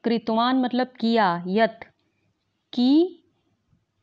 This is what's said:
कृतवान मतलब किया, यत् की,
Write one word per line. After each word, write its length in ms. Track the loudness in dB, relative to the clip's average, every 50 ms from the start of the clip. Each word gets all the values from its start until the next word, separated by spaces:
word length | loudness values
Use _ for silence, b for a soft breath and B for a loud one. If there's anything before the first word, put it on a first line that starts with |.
| -4
कृतवान 560 | -2 -2 -2 -2 -2 -2 0 0 0 0 0
मतलब 260 | -2 -2 -2 -4 -4
किया, 580 | -4 -6 -4 -2 0 2 2 2 0 0 -2 -4
यत् 380 | -2 0 0 0 0 -2 -6 -20 -20 _ _ _ _ _ _ _ _ _ _ _ _ _ _ _ -10
की, 520 | -4 0 2 4 4 4 2 0 -4 -12 _ _ _ _ _ _ _ _ _ _ _ _ _ _ _ _